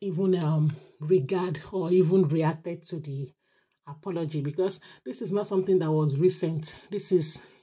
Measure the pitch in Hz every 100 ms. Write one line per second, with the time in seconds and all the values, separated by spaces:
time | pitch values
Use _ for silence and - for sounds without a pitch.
0 | 196 165 190 180 151 156 151 - - -
1 | 151 185 135 185 185 143 - 190 165 185
2 | 165 190 151 160 156 160 175 170 - 165
3 | 151 139 131 _ _ _ _ _ - 151
4 | 196 170 156 151 143 165 190 - - -
5 | 127 - 202 202 208 190 190 185 156 156
6 | 151 139 180 - 160 156 - - - 202
7 | - 180 156 - - _